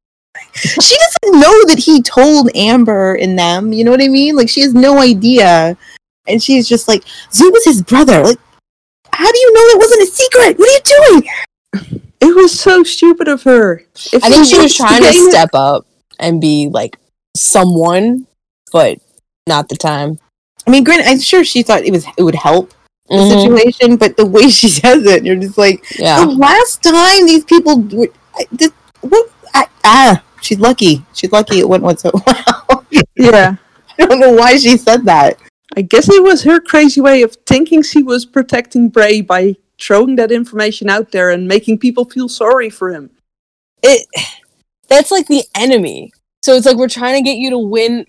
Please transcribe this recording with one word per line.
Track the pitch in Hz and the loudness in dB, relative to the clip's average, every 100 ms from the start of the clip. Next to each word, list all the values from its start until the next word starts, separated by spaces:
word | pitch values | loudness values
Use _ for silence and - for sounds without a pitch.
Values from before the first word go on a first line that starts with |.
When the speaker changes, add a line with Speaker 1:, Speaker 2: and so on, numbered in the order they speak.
| _ | _
Speaker 1:
<laughs> | _ _ - - | _ _ -20 -20
She | - 156 - - 571 679 - | -12 -8 -4 -2 0 0 0
doesn't | 415 330 | 2 4
know | 302 427 359 | 4 4 4
that | 311 | 2
he | 320 302 | 2 0
told | 240 - 285 302 247 | 2 0 2 2 0
Amber | - 208 247 226 202 190 | -2 -2 0 0 0 -2
and | 190 190 185 | -4 -4 -4
them, | 170 180 214 | -4 -4 -4
you | 220 | -4
know | 233 | 0
what | 254 | 0
I | 269 | 0
mean? | 269 285 302 | 0 0 0
Like, | 233 | -2
she | - | -2
has | 277 | 0
no | 247 269 285 | 2 2 4
idea. | 254 202 226 254 190 170 165 180 _ - _ _ - | 2 0 0 2 2 2 0 -6 _ -20 _ _ -6
And | 220 | -6
she's | 247 269 226 | -2 -2 0
just | 233 - | -2 -2
like, | 214 - - - | -4 -6 -20 -8
"Zoot | - 359 | 0 2
was | 453 | 4
his | 403 226 | 2 0
brother. | 175 254 262 170 | 0 0 2 2
Like, | 170 240 _ _ _ _ _ _ _ | 0 -2 _ _ _ _ _ _ _
how | - 381 | -4 -2
do | 480 | 2
you | 508 | 4
know | 440 | 4
that | 466 415 | 4 4
wasn't | 453 453 | 4 2
a | 370 | 0
secret? | - 508 508 440 - | -2 -2 2 2 2
What | 453 | 2
are | |
you | 539 - 571 587 349 | 2 2 4 6 4
doing?" | - - - _ _ 98 - - - _ | 2 -8 -16 _ _ -16 -14 -16 -18 _
Speaker 2:
It | 302 | 2
was | 349 370 - | 4 2 2
so | 392 370 | 0 0
stupid | 330 - 339 339 311 | 0 0 0 2 -2
of | 277 | -4
her. | 262 240 208 170 _ - - | 0 2 0 -4 _ -20 -6
If | 254 | -2
Speaker 3:
I | 233 | 2
think | 285 285 | 2 4
Speaker 2:
he | |
Speaker 3:
she | 359 | 2
was | |
Speaker 2:
wants | 302 | 0
to | - | 0
Speaker 3:
trying | 226 233 | 0 2
to | 302 | 2
Speaker 2:
gain | 349 359 | 2 2
it | |
Speaker 3:
step | 185 160 | 2 0
up | 135 139 139 - _ _ - | -2 -2 -4 -8 _ _ -12
and | 165 165 | -6 -4
be, | 156 147 147 | -2 -4 -4
like, | 123 110 - _ _ _ - | -6 -8 -12 _ _ _ -8
someone, | - 202 180 165 165 180 226 254 262 _ _ _ _ | -2 0 0 0 -2 -2 -2 -4 -8 _ _ _ _
but | 165 127 - _ _ _ _ - | -2 -2 -4 _ _ _ _ -6
not | 151 151 | -6 -6
the | - | -8
time. | 160 147 147 156 _ _ _ - - | -8 -6 -8 -12 _ _ _ -8 0
Speaker 1:
I | |
mean, | 269 | 0
granted, | 262 339 247 | 2 0 0
I'm | 262 | -2
sure | - 370 | 0 0
she | 311 247 | 0 -2
thought | 233 202 | -2 -2
it | - | -2
was, | 180 - - | -4 -6 -4
it | |
would | 170 | -4
help | 156 147 170 180 _ _ _ _ | -2 -2 -2 -2 _ _ _ _
the | |
Speaker 3:
Mm-hmm. | 196 202 208 | 0 2 2
Speaker 1:
situation, | 202 233 233 - 240 233 | 2 2 0 0 0 2
but | 214 - | 0 0
the | 208 | 0
way | 202 240 | 2 2
<laughs> | - | 2
she | 226 | 0
says | 143 233 294 202 | 0 0 2 2
it, | 185 | 2
you're | 180 185 | 0 -4
just | 190 208 | -4 -2
like, | 202 185 - - | -2 -2 -8 -8
Speaker 3:
Yeah. | - 311 | -2 0
Speaker 1:
"The | 330 | 0
last | 262 277 392 494 - | 2 2 2 0 -2
time | 349 330 359 392 339 | 0 2 2 2 2
these | 320 | 0
people | - 339 339 269 | 2 2 2 0
were, | 208 202 233 - _ | -2 -4 -6 -6 _
I, | - - | -14 -12
this, | 240 320 - _ _ | -6 -6 -6 _ _
what, | 262 415 466 _ _ | -2 -2 -2 _ _
I, | 269 269 _ | -4 -4 _
ah, | - 240 262 185 - _ | 2 4 4 0 -4 _
she's | - 202 | -10 -2
lucky. | 226 254 185 139 - | -2 0 0 -2 -6
She's | - 185 | -12 -4
lucky | 214 214 196 | -4 -2 -2
it | 185 | 0
went, | 185 | -2
went | 180 160 | -2 -4
so | - | -4
<laughs> | 196 262 247 - - - | -4 -2 -2 -4 -6 -4
well." | 254 - 302 - | -4 -2 -4 -2
Speaker 2:
Yeah. | - 240 214 185 190 _ _ _ - | 0 2 4 2 -2 _ _ _ -2
Speaker 1:
I | 370 | 0
don't | 254 | 2
know | 254 | 4
why | 233 247 269 | 4 2 2
she | 240 247 | 2 0
said | - 240 | 0 0
that. | 214 156 143 - _ _ _ - | 0 2 0 -2 _ _ _ -10
Speaker 2:
I | |
guess | 185 - 392 | -2 0 2
it | 392 | 4
was | 381 339 | 4 2
her | 294 339 | 0 0
crazy | - 311 294 285 | 0 0 0 0
way | 277 269 | 0 2
of | 226 - - | 0 -4 -4
thinking | 262 320 320 | -2 0 -2
she | 302 302 | 0 -2
was | 254 247 240 | -2 -4 -4
protecting | 269 254 240 240 247 233 | -6 -4 -6 -6 -4 -2
Bray | 226 214 214 | 0 0 0
by | 185 180 190 190 _ _ | -2 -4 -4 -6 _ _
throwing | - 202 254 254 | -4 -2 0 -2
that | 226 | -2
information | 233 233 214 214 208 202 | -4 -6 -6 -6 -6 -6
out | 202 220 | -6 -6
there | 190 180 | -4 -4
and | 175 185 | -4 -4
making | 208 226 220 | -4 -4 -4
people | 247 240 | -4 -4
feel | 247 254 247 | -6 -8 -10
sorry | - 226 262 220 | -6 -2 -2 -4
for | - 185 | -10 -12
him. | 165 135 _ _ _ _ _ _ _ | -12 -18 _ _ _ _ _ _ _
Speaker 3:
It, | 254 254 - 156 - - _ _ _ _ - | 0 0 -2 -12 -14 -18 _ _ _ _ -4
that's, | 277 302 | -2 0
like, | 381 294 | -4 -2
the | 285 - | -4 -4
enemy. | 196 247 247 160 69 - _ _ _ | -6 -2 -2 -4 -10 -20 _ _ _
So | - | 0
it's | 254 247 | 0 2
like, | 240 | -2
we're | 254 | -4
trying | 247 247 269 | -6 -6 -4
to | |
get | 262 240 | -4 -6
you | 262 | -6
to | 247 | -6
win, | 208 220 226 240 | -6 -4 -4 -6